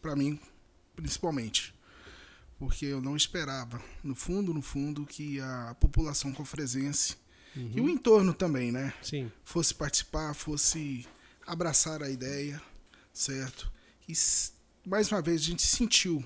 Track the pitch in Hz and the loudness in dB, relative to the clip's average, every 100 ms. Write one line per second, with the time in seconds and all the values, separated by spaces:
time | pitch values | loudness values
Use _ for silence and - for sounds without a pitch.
0 | 160 143 139 151 - - _ _ _ - | -2 0 0 0 -8 -20 _ _ _ -10
1 | 151 - 180 147 113 - - - - - | -6 -2 -2 -2 0 -2 -2 -14 -20 -20
2 | - - - - - - 135 - 143 139 | -20 -20 -20 -20 -20 -14 -2 -2 0 -4
3 | 131 147 - 185 147 135 120 120 - - | -2 0 0 0 -6 -6 -8 -12 -12 -12
4 | 151 131 - 185 196 156 131 143 143 147 | -8 -6 -2 -2 0 -2 -4 -4 -4 -4
5 | 143 - 147 139 131 127 117 120 - - | -8 -10 -8 -6 -6 -8 -8 2 4 4
6 | 160 139 139 131 147 139 139 127 139 147 | 2 0 -2 -6 -8 -6 -4 -2 0 0
7 | - - _ - - - 120 123 269 330 | 0 -4 _ -20 -18 -10 -6 0 2 2
8 | - 220 190 160 180 139 123 123 135 - | 8 8 8 4 2 2 0 -2 -4 -6
9 | - 147 123 - - 170 160 - 143 - | -8 -6 -8 -10 -6 0 0 0 -2 -2
10 | - 156 156 147 - 147 - 165 147 131 | -2 -4 -4 -6 -6 2 2 2 -2 -6
11 | 120 - - _ - 170 175 143 165 156 | -8 -20 -20 _ -10 -4 2 4 2 0
12 | 143 131 127 143 143 143 - - - - | -6 -6 -6 -6 -6 -8 -14 -20 -20 -20
13 | _ - - 135 147 - - - - _ | _ -4 -4 -2 -8 -8 -8 -10 -18 _
14 | - 165 - - - - _ _ - 202 | -4 2 4 4 2 -4 _ _ -2 2
15 | 208 208 156 165 151 175 - - 240 - | 2 2 2 2 0 2 2 4 4 4
16 | 190 160 | 4 0